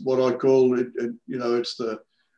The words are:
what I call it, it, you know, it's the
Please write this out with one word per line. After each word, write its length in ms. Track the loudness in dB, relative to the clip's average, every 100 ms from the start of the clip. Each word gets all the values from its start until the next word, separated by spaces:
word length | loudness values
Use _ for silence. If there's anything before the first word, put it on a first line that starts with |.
what 160 | -2 0
I 160 | 0 2
call 440 | 4 4 4 2
it, 80 | -2 -6
it, 160 | -8 -8 -10
you 100 | -6
know, 180 | -2 -2
it's 200 | -2 -6
the 240 | -8 -8 _ _ _